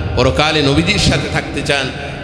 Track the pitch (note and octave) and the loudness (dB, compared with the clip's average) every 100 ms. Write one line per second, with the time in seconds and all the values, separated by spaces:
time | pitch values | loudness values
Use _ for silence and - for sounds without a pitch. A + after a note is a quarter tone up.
0 | - - B2+ B2+ D3+ D#3 C3+ D3 E3+ G3+ | -2 0 2 2 2 2 2 2 2 2
1 | - D#3+ C#3+ D3+ - D3 C#3 C#3+ C3 - | 2 2 0 -4 -4 -4 -2 -2 -2 -6
2 | - - | -10 -10